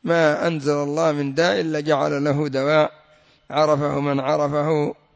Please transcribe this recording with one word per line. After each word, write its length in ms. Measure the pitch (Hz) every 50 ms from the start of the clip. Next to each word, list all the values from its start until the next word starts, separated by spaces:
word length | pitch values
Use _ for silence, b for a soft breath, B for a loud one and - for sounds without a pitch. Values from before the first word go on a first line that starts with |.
| -
ما 440 | 175 165 170 160 151 147 - -
أنزل 260 | 170 165 156 135 147 147
الله 380 | 143 147 143 147 160 165 160
من 220 | 147 147 143 139 135
داء 280 | 151 170 180 202 196
إلا 180 | 170 160 156 151
جعل 440 | 147 156 151 135 143 151 147 139 143
له 240 | 147 139 147 151
دواء، 440 | 143 131 135 135 147 156 156 151 - - - _ b b b b b b b b _
عرفه 500 | 131 147 156 151 151 139 147 143 139 143
من 200 | 143 143 139 135
عرفه 760 | 131 139 151 151 147 143 147 147 147 156 160 151 147 - - _ _ _ _